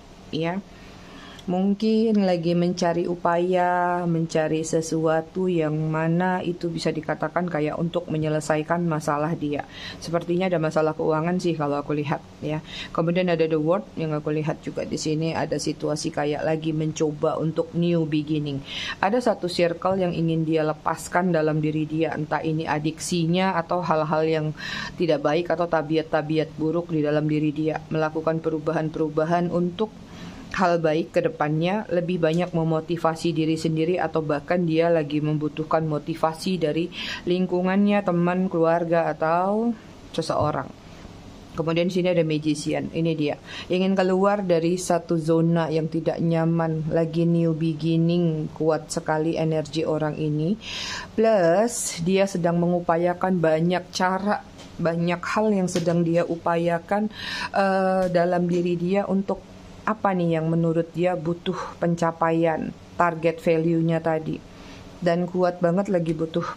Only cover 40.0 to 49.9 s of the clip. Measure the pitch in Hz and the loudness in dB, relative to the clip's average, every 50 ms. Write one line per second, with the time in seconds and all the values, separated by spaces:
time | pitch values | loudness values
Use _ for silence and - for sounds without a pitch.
40 | - - - - 160 - - - 147 147 143 139 131 - - - - - - - | -20 -8 -6 -4 -2 0 0 0 0 0 0 -2 -6 -8 -12 -18 -20 -20 -20 -18
41 | - - - - - - - - - - - - 160 160 165 170 175 180 180 185 | -18 -18 -18 -18 -20 -20 -20 -20 -20 -10 -6 -4 -2 0 2 2 2 2 2 2
42 | 175 180 180 170 160 156 156 151 151 156 147 147 - 156 151 147 139 139 - 165 | 2 4 4 4 4 2 2 0 0 0 -2 0 -2 -2 -2 -2 -4 -4 -2 0
43 | 165 165 160 151 151 147 - - - - - - - - 185 180 190 190 196 190 | 0 0 2 0 0 -2 -2 -4 -10 -14 -14 -14 -4 -2 0 2 2 2 2 2
44 | 185 185 185 185 190 202 202 208 196 180 175 165 165 165 180 180 - - 180 170 | 4 2 4 4 4 4 2 2 2 2 2 2 4 2 0 0 0 0 0 0
45 | 170 - 170 165 156 160 165 165 165 165 170 170 160 147 156 160 156 160 - 165 | 2 0 -2 0 2 2 4 4 4 4 4 2 2 2 0 -2 -2 -2 -4 -2
46 | 160 - - - - 170 165 165 165 165 165 165 165 165 160 160 156 156 - 165 | -2 -2 -2 0 0 2 2 2 2 2 2 2 0 0 -2 -2 -2 0 0 0
47 | 165 156 156 170 170 170 170 170 165 165 160 151 165 165 156 151 156 165 165 165 | 0 2 2 2 2 4 4 4 4 2 2 2 0 -2 -2 0 0 2 2 4
48 | 165 170 170 175 175 170 160 156 151 156 - - 156 156 156 151 151 - - 170 | 4 4 4 2 2 2 0 0 -4 -6 -4 0 0 2 2 0 -2 -6 -6 -6
49 | 160 - 156 156 156 165 160 - 160 160 160 156 151 147 - 160 156 - | -2 0 0 0 0 0 0 0 0 0 0 0 -2 -2 -4 -2 -2 0